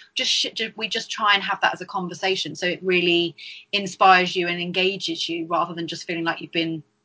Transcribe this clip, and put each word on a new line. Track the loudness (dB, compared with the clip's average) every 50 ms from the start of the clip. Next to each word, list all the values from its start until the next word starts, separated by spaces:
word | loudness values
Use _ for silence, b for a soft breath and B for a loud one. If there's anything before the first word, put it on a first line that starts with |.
| B B B
Just | -4 -2 0
sh-, | 0 0 0 -2 -2
ju-, | -4 -6 -6 -6
we | -8 -8
just | -4 -4 -6 -6 -6
try | -6 0 4 4 4
and | 4 2
have | 0 -2 2
that | 2 0 0
as | -2
a | -10
conversation. | -6 -6 -4 -4 -4 -6 -2 0 0 0 0 -2 -6 -6
So | -2 -2
it | -2 -2 -2
really | 0 2 2 4 4 4 4 4 2 0 -4 B B B B B B B -4
inspires | -4 -4 -4 0 4 8 8 8 8 6 2 0
you | -2 -2
and | -2 -2 -4
engages | -4 -4 0 2 2 2 0 -2 -4 -6 -4 -4 -4
you | -4 -4 -6 -4
rather | -2 0 0 0 -2 -4
than | -8 -6
just | -6 -8 -10 -6
feeling | -6 -6 -2 -2
like | -2 -4 -4
you've | -8 -4 -2
been | -2 -2 -2 -4 -6 -8 _ _ _